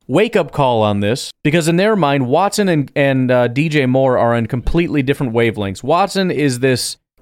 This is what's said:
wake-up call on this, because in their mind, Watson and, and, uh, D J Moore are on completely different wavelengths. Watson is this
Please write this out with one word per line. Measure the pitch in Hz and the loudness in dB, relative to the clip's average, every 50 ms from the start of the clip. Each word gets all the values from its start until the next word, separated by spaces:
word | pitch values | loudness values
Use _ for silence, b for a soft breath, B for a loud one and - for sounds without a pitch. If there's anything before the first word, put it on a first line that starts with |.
| _ - | _ -2
wake-up | 131 165 214 240 - 202 165 139 - | 0 0 0 2 0 -2 -2 -2 -2
call | - 143 127 120 113 | -2 0 0 2 2
on | 107 104 104 101 | 2 0 0 0
this, | 101 101 117 135 - - - - _ | 0 -2 -2 -4 -6 -12 -16 -6 _
because | 151 143 175 156 160 | 0 0 0 0 2
in | 175 | 2
their | 170 190 214 220 | 2 2 2 2
mind, | 208 160 143 139 143 131 | 2 2 2 2 0 0
Watson | 120 131 160 190 202 - - 208 | 0 0 0 0 0 0 -2 0
and, | 190 170 151 139 - - | 0 0 0 -2 -2 -2
and, | 151 143 139 135 131 127 123 | 0 0 2 2 0 2 2
uh, | 127 123 120 | 2 2 2
D | 120 120 135 160 165 | 0 0 -2 -2 0
J | 147 151 135 | 0 0 0
Moore | 127 127 131 135 131 127 | 2 2 2 2 2 2
are | 98 110 117 117 | 2 2 2 2
on | 117 113 | 0 -2
completely | 107 - 123 - - - 170 175 - 135 147 135 | -2 -4 -4 -4 -2 0 0 -2 0 -2 -2 0
different | 127 139 - 147 123 113 | 0 -2 -2 -2 -2 0
wavelengths. | 120 120 117 101 107 104 98 95 - - | 0 0 0 0 -2 -6 -6 -6 -8 -4
Watson | 127 156 175 196 190 - 196 190 180 | -2 0 0 0 -2 -2 -2 -2 -2
is | 135 120 147 143 123 123 | -2 0 0 -2 0 0
this | 127 135 127 117 - - - - _ _ _ _ | 0 0 0 0 -2 -6 -10 -12 _ _ _ _